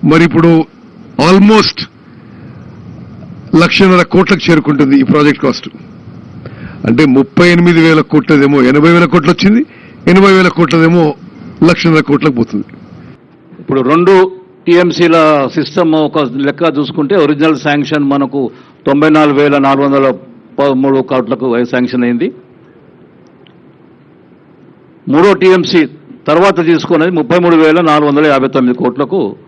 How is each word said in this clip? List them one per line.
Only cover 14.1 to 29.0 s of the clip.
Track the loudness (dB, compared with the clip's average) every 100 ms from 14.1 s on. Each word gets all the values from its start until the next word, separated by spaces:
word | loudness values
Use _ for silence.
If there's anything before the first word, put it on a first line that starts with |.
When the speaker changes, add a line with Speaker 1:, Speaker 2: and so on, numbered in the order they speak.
| 2 2 -4 -20 _ 0
Speaker 2:
టీఎంసీల | 0 0 0 0 2 2 2 -2
సిస్టమ్ | -4 -6 -4 -2
ఒక | -2 -2 -4
లెక్క | -6 -4 -6 -2 -4 -2
చూసుకుంటే, | -6 -6 -2 0
ఒరిజినల్ | 0 0 -2 -2
శాంక్షన్ | -4 -4 -4 -4
మనకు | -2 -2 -4 -4 -8 -10 -20 _ -4
తొంభై | 0 2
నాలుగు | 2 2
వేల | 2 0 0
నాలుగు | 0 0
వందల | 0 0 0 -4 -12 -20 -16 -4
పదమూడు | -2 0 0 -2
కోట్లకు | -2 -4 -4 -6 -4 -4
శాంక్షన్ | -4 -4 -4 -4
అయింది. | -4 -4 -6 -8 -20 -20 -20 _ _ _ -20 _ _ _ _ _ -20 _ _ _ _ _ _ _ _ _ -20 _ _ _ -4
మూడో | 2 2
టీఎంసీ | 2 2 2 0 -2 -2 -6 -20 -14 -2
తర్వాత | 0 2 0 0
తీసుకున్నది | -2 0 -2 0
ముప్పై | -2 -2 0
మూడు | 2 2
వేల | 2 2
నాలుగు | 2 0 0
వందల | 0 0
యాభై | 0 0
తొమ్మిది | -2 -2 -2
కోట్లకు | -4 -4